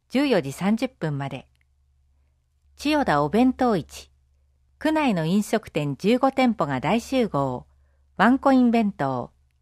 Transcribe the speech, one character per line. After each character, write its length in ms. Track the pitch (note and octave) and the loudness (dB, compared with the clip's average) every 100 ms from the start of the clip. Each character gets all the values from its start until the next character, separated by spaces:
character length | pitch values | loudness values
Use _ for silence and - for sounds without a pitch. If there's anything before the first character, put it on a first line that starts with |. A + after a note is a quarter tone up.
| _ | _
十 180 | B3 C#4+ | -2 2
四 140 | G#3 | 0
時 100 | C3+ | 0
三 260 | - F#3 A3 | -4 -2 -2
十 100 | C4 | -4
分 300 | - D#3+ C#3 | -6 -6 -6
ま 120 | C#3 | -6
で。 180 | C3 - _ _ _ _ _ _ _ _ _ _ _ _ - | -10 -14 _ _ _ _ _ _ _ _ _ _ _ _ -8
千 160 | C#4+ | -2
代 140 | D4+ A#3+ | 0 2
田 180 | D3 | 2
お 60 | D3 | 2
弁 240 | G#3 B3+ | 2 2
当 220 | - B3 G3 | 2 0 0
市。 360 | - - - _ _ _ _ _ _ _ | -4 -12 -20 _ _ _ _ _ _ _
区 120 | D4+ | -2
内 220 | D#4 C#4+ | 0 0
の 120 | F3+ D#3+ | 0 0
飲 180 | G3+ | -2
食 260 | G3+ A3 - | 0 -4 -4
店 260 | D#3+ D3 C#3 | -4 -4 -2
十 220 | F#3+ B3 | 0 2
五 140 | C4+ | 2
店 220 | C4 B3+ | 2 0
舗 120 | G#3+ D#3 | 0 -2
が 140 | C3 | -2
大 200 | C#3+ A3 | -2 -2
集 280 | - C4 G#3 | -2 -2 0
合。 380 | C#3+ C3+ B2 - _ _ _ _ - | -2 -2 -4 -10 _ _ _ _ 0
ワ 120 | G#3 | 2
ン 100 | C4 | 4
コ 120 | C#4 | 2
イ 100 | C4 | 4
ン 100 | B3 | 4
弁 200 | A#3 G#3 | 2 0
当、 400 | - C3+ B2+ B2 _ _ _ | -2 -4 -4 -8 _ _ _